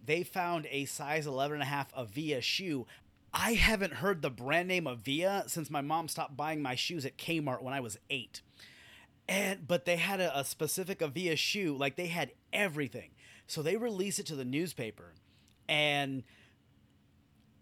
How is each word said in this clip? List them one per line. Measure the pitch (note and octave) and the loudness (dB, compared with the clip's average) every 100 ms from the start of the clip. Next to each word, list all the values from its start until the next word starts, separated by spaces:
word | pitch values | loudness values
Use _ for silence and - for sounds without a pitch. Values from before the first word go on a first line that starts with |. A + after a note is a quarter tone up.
| A#2 | 0
they | E3 | 0
found | E3+ F#3+ F3 E3+ C#3 | 0 -2 0 0 0
a | C#3 C3+ | -2 -4
size | - C#3+ D#3 D3 | -4 -2 0 0
eleven | C3 C#3+ D3 | 0 0 0
and | |
a | C3+ | 0
half | C#3+ C#3 - | 0 -2 -6
Avia | A2+ A2+ D#3 C3+ | -6 -4 0 0
shoe. | - - F#3 C#3 A2 - - _ - | 0 0 0 -2 -4 -12 -20 _ -6
I | - G3+ | 0 2
haven't | A3+ - G#3+ F#3+ | 6 6 6 2
heard | B2 F#3 F3 | 0 0 2
the | C#3+ | 0
brand | A2+ B2+ E3 F3+ | -2 2 2 4
name | F#3 D3+ | 0 0
Avia | A#2+ G#2 C#3+ F#3 G3 - | -4 -2 2 2 2 -2
since | E3+ C#3 | -4 -2
my | D3 | -2
mom | C#3+ D#3+ D#3+ | 0 0 0
stopped | - D3 C3+ | -4 -6 -4
buying | D3+ D#3 | -2 0
my | C3+ B2 | 0 0
shoes | - E3+ C3 | -2 -2 -4
at | - | -6
Kmart | - E3 C#3+ A#2+ | -2 0 0 -2
when | B2+ | -2
I | C#3 | -4
was | A#2 G2+ - | -4 -8 -6
eight. | C#3 G#2+ - - - - - - - - _ - | -6 -6 -14 -18 -20 -20 -20 -20 -20 -20 _ -2
And, | G3 G3 G3 C#3 | 0 2 -2 0
but | E3+ F3 | 0 2
they | E3+ | 2
had | F3 G3 | 2 2
a, | F3 C#3 | 2 0
a | |
specific | C3+ - D#3 - F3+ G3 | -2 -2 -2 0 -2 -2
Avia | D#3 C#3 F3+ D3+ | -2 0 2 2
shoe. | - G#3 F3 C3+ | 2 2 0 2
Like, | C#3 D3+ | 0 0
they | F3 | -2
had | E3+ C#3 - _ | -2 -2 -6 _
everything. | F#3+ G3+ D3 C3+ A#2 F#2+ - - - - | 0 2 0 -4 -6 -12 -18 -20 -20 -8
So | D#3+ | -2
they | D3+ G#3+ | 0 2
release | A#3+ F#3+ G3 E3 | 0 0 0 -2
it | D3+ | -4
to | C#3+ | -4
the | B2 | 0
newspaper. | C#3+ F3+ - A2 - F2 D#2+ - - - - - | 0 0 -2 -6 -6 -16 -20 -20 -20 -20 -12 0
And | D3+ D3 C#3+ C#3 C3+ - - - - _ - _ _ _ _ _ - - - | 4 6 4 2 -2 -6 -16 -20 -20 _ -20 _ _ _ _ _ -20 -20 -20